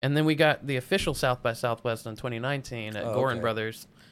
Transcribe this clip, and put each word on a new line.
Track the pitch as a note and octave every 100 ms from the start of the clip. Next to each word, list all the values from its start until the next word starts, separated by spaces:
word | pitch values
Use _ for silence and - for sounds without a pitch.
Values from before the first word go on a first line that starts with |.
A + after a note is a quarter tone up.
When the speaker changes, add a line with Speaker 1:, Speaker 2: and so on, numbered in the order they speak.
Speaker 1:
And | C3 D3
then |
we | D#3
got | D3 D#3 - C3+
the | C3
official | - F#3+ F3
South | C#3 C3+ B2+
by | A#2+
Southwest | A#2 B2 A#2 B2 A2+ A#2
in | G#2+
twenty | C3 A#2
nineteen | B2+ C#3+ - A#2+ G#2+ G#2+
at |
Speaker 2:
Oh, | A2+ G#2+
Speaker 1:
Gorin | C3
Speaker 2:
okay. | B2
Speaker 1:
Brothers. | A2+ A2 A2 A2 - - -